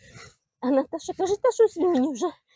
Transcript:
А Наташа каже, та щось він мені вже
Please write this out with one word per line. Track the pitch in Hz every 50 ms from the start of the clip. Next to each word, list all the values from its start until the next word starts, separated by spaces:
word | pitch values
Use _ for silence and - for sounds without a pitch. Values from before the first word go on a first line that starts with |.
| - - - - - - _ _ _ _ _ -
А | - -
Наташа | 285 262 - - 330 311 - - -
каже, | - 381 349 403 -
та | - 494
щось | - - 453 381 -
він | 339 370 359
мені | 339 254 254 320 262
вже | 208 359 330 - _ _ _ _